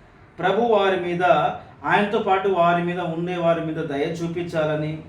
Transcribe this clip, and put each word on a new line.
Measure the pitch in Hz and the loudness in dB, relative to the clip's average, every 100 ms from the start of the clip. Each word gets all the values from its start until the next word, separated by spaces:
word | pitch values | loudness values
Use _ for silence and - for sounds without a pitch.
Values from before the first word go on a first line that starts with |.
| - - - - | -20 -20 -20 -4
ప్రభు | 175 196 | 0 2
వారి | 240 208 196 185 | 4 4 4 0
మీద, | 175 170 180 151 - - - - 143 | -2 0 4 4 2 -4 -14 -10 0
ఆయనతో | 185 208 220 | 0 2 0
పాటు | 196 190 196 | 0 2 2
వారి | 180 170 175 | 2 4 2
మీద | 175 175 | 0 -4
ఉండే | 170 165 170 180 | -4 -4 -4 -2
వారి | 170 165 156 | 0 0 -2
మీద | 156 | -6
దయ | 143 139 | -4 -2
చూపించాలని, | 160 165 165 175 170 165 156 151 156 156 | -4 -4 -6 -6 -6 -4 -2 -2 -4 -6